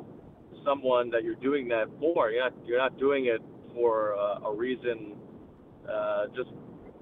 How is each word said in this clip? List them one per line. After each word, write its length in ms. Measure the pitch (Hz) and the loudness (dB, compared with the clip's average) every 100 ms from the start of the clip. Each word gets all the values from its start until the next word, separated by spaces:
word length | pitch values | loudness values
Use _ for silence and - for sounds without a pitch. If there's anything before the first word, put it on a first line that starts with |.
| - - - - - - | -16 -18 -20 -20 -20 -4
someone 460 | 143 139 127 123 120 | 0 2 4 4 4
that 120 | 117 | 0
you're 120 | 113 | 0
doing 340 | 110 131 143 120 | -2 0 0 2
that 200 | 117 110 - | 0 0 0
for. 300 | 143 156 117 | 2 4 4
You're 140 | 117 | 2
not, 100 | 127 - | 0 -2
you're 140 | 113 120 | 0 2
not 200 | 131 113 | 2 2
doing 280 | 135 139 123 | 2 4 2
it 160 | 113 - - - | 0 -2 -18 -12
for, 420 | 117 117 110 107 101 | 2 2 4 2 2
uh, 320 | 104 98 113 | 0 0 -4
a 60 | |
reason, 640 | 107 127 120 120 113 104 104 - - - - - - - | -2 -2 -2 -2 -4 -6 -14 -16 -18 -20 -20 -20 -16 -6
uh, 420 | 107 104 104 104 | -4 0 0 -2
just, 140 | 127 127 - - - - - | -4 -8 -10 -16 -18 -18 -20